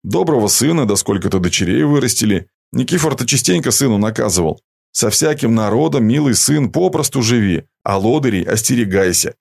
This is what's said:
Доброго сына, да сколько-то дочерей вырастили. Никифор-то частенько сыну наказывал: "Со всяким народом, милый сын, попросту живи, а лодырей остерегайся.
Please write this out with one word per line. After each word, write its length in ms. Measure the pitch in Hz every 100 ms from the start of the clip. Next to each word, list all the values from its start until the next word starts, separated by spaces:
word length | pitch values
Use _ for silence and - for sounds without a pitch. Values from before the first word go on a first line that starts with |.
Доброго 440 | 95 151 170 143 104
сына, 400 | - 143 170 113
да 80 | 98
сколько-то 440 | - 98 90 95
дочерей 440 | 90 - 82 117
вырастили. 640 | 151 147 131 - 107 95 - _ _
Никифор-то 540 | - 123 175 151 135 120
частенько 460 | 139 - 180 139
сыну 260 | - 139 104
наказывал: 640 | 107 110 107 90 80 - _ _ _
"Со 180 | - 110
всяким 460 | 104 156 147 120 113
народом, 500 | 104 113 156 147 110
милый 300 | 135 147 113
сын, 360 | - 151 131
попросту 500 | 160 180 160 143 139
живи, 440 | 110 120 101 82 - _
а 140 | - 98
лодырей 460 | 107 147 131 98
остерегайся. 920 | 85 110 - 120 107 98 92 90 - -